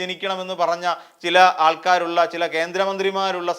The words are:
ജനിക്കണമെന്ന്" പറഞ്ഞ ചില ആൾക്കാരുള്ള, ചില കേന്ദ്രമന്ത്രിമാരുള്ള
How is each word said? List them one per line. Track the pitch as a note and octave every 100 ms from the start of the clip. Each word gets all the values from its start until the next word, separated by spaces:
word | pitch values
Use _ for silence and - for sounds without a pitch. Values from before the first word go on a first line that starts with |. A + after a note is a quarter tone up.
ജനിക്കണമെന്ന്" | F3+ F3+ G3 F#3 F#3 F3+
പറഞ്ഞ | E3 E3+ F3 E3 - _
ചില | F3 F3+ F#3 D#3+ D#3+
ആൾക്കാരുള്ള, | D#3+ F3+ F3+ E3+ E3+ E3
ചില | E3+ E3+ D#3
കേന്ദ്രമന്ത്രിമാരുള്ള | E3+ F3+ G3 F#3+ F#3+ G3 F#3+ F#3 F3